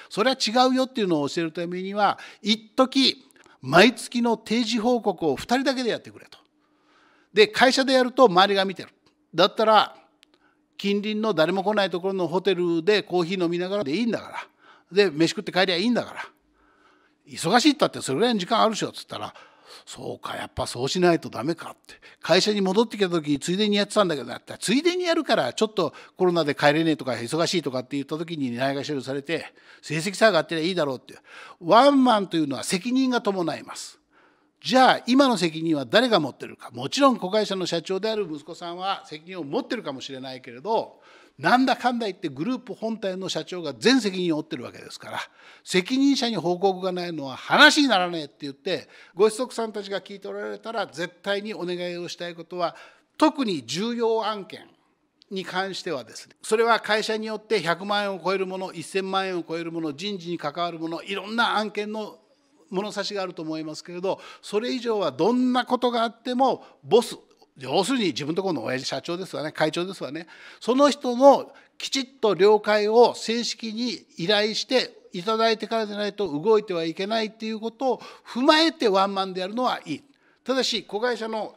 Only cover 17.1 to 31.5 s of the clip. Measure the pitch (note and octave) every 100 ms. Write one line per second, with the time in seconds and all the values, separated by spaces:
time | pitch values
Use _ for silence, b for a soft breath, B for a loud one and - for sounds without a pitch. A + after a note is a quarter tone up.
17.1 | b - B2 E3 A#3 D4+ - - A#2 C3
18.1 | C3+ B3 G#3+ F3 G#3+ G#3+ G#3 D3 - -
19.1 | G#2+ G2+ - B B B B B - -
20.1 | A2+ - - - - B2 A#2+ C3 F#3 F3
21.1 | D#3+ B2 A2+ C#3 E3+ - - - - B
22.1 | B - F#3 G#3 G#3 F#3+ G3+ A#3 G#3 F#3
23.1 | E3+ D3 C#3+ - F#3 G#3+ G3+ G3+ G#3+ F#3
24.1 | D3 A#2+ A#2 - A2 - B3+ E4+ F4+ F4
25.1 | E4 C#4 G#3 B2+ - G#3+ G3 D#3 B B
26.1 | - F3+ E3+ D3 C3+ D3 D3+ E3 D3 C3
27.1 | A2+ B2 D#3 E3 F3+ C#3+ B2+ B2 C#3+ C3+
28.1 | D#3 E3+ D#3+ B2+ A#2+ C3+ C#3 C3+ C#3+ B2
29.1 | C#3+ C#3 D3+ - - B B - D#3 F#3+
30.1 | F#3 A3 E3 D3+ D#3+ E3 F3+ C#3+ B2 -
31.1 | - B B B